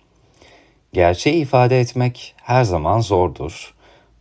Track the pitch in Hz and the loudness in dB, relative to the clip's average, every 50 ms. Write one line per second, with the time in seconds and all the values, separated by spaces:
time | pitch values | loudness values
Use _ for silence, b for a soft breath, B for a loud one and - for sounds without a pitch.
0 | _ _ _ b b b b b b b b b b b b b b _ - - | _ _ _ b b b b b b b b b b b b b b _ 0 2
1 | 85 87 92 - - 147 151 170 147 127 - 127 123 120 131 127 123 120 - 127 | 2 2 2 0 0 0 0 0 0 0 2 2 4 4 2 2 0 0 -2 -2
2 | 123 123 123 - - - - _ - - 123 127 127 101 87 80 73 80 101 113 | -2 -2 -4 -6 -14 -20 -20 _ -6 -2 0 2 2 2 0 -2 0 0 0 0
3 | 107 92 101 90 90 82 67 - - - - - - - b b b b b b | 0 0 2 2 2 0 -2 -6 -10 -12 -12 -14 -18 -20 b b b b b b
4 | b b b _ | b b b _